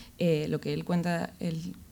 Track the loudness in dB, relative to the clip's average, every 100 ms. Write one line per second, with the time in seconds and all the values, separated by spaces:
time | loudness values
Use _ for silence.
0 | -16 0 4 4 2 -2 0 -2 0 0
1 | 2 0 -2 -4 -4 -4 -6 -10 -14